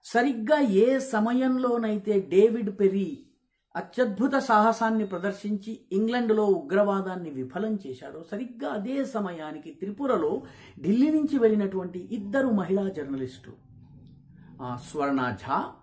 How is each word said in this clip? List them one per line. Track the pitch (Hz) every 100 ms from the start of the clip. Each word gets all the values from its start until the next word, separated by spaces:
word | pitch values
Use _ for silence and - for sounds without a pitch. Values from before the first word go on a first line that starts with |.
| -
సరిగ్గా | 233 262 233 214 302
ఏ | 269 190 233 269
సమయంలోనైతే | 262 220 214 247 262 254 254 240 220 214 202 202 190
డేవిడ్ | 180 220 226 208 202
పెర్రీ | 196 196 180 135 - _ _ _ _ -
అత్యద్భుత | - - 247 190 262 269
సాహసాన్ని | 262 214 220 226 220 220 202
ప్రదర్శించి | 180 196 190 208 208 208 226 -
ఇంగ్లండ్లో | 190 220 247 233 214 208
ఉగ్రవాదాన్ని | 180 139 190 202 196 190 185 170
విఫలం | 135 131 180 220 214 139
చేశాడో, | 127 139 156 165
సరిగ్గా | 208 247 - 277
అదే | 226 202 277 262
సమయానికి | 220 196 170 151 156 165
త్రిపురలో | - 196 208 277 220 151 220 - - - -
ఢిల్లీ | 151 226 294
నుంచి | 311 294 277
వెళ్ళినటువంటి | 226 214 196 190 180 180 190
ఇద్దరు | 220 202 269 269
మహిళా | 208 175 196 190
జర్నలిస్టులు, | 170 139 135 127 - - - - - - - - - - - - -
ఆ, | 127 123
స్వర్ణ | - 156 139 139 123 101
ఝా | 127 156 - -